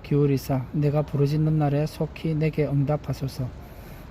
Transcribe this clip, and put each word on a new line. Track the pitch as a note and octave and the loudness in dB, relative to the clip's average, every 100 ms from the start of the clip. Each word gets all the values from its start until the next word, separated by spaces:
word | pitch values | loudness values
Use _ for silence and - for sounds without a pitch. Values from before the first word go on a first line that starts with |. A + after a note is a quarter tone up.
기울이사 | - C#3+ C#3+ C3+ - C3 A#2+ | 2 4 4 2 0 -2 -2
내가 | D3+ D3 D3+ | 0 2 2
부르짖는 | D3 C#3 C#3+ D#3 D#3 D#3 | 0 2 2 4 2 4
날에 | D3 C#3+ D3+ | 2 2 0
속히 | - D#3 - E3 D3+ | -2 -6 -4 -2 0
내게 | D#3 D3 C#3 | 0 0 2
응답하소서. | C#3+ C#3 D3 - C3+ C3+ - B2+ - - - - - - | 2 2 0 -2 -6 -6 -4 -6 -8 -16 -16 -16 -16 -14